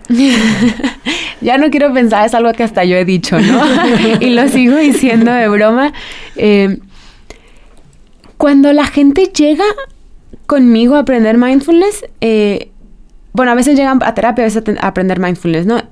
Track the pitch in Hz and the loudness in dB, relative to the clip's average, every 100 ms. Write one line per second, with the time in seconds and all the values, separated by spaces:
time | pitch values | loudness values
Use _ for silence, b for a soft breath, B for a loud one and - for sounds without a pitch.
0 | - 240 277 240 220 202 226 - 262 - | -4 0 2 0 0 0 -2 -2 -8 -8
1 | - 320 - - 233 262 302 285 285 262 | -10 -10 -10 -8 -2 0 0 0 0 0
2 | 240 208 214 233 233 226 226 220 180 180 | 0 2 0 0 0 -2 -4 -2 0 0
3 | 180 180 - 185 202 254 294 262 - 233 | 0 -2 -2 0 2 2 2 0 0 0
4 | 220 226 254 240 269 277 247 285 294 254 | 0 0 0 0 0 2 2 2 2 2
5 | 269 226 233 247 220 208 214 233 285 B | 0 2 2 0 0 2 2 2 -2 B
6 | B B B - 208 202 196 196 - b | B B B -4 0 2 0 -4 -12 b
7 | b b b b b b b - - - | b b b b b b b -20 -20 -20
8 | - - - - 294 285 285 294 285 - | -20 -20 -20 -4 2 4 4 2 0 2
9 | 285 277 381 - 294 302 403 480 539 - | 2 2 0 0 0 2 -2 -4 -10 -18
10 | - - - - - 285 247 226 240 294 | -20 -20 -20 -18 -4 2 4 4 2 2
11 | 277 254 220 233 247 269 277 339 392 403 | 2 0 2 2 2 0 2 2 2 -2
12 | - - 226 220 208 196 - - - - | -12 -6 -2 0 0 -4 -8 -18 -20 -20
13 | - - - 202 254 240 254 277 277 262 | -20 -20 -10 -4 0 2 2 2 2 0
14 | - 233 226 233 220 208 220 208 196 190 | -2 -2 -2 0 -2 -2 -4 -4 -4 -4
15 | 185 180 180 175 175 160 175 233 - | -2 -2 -4 -4 -4 -2 -2 -2 -6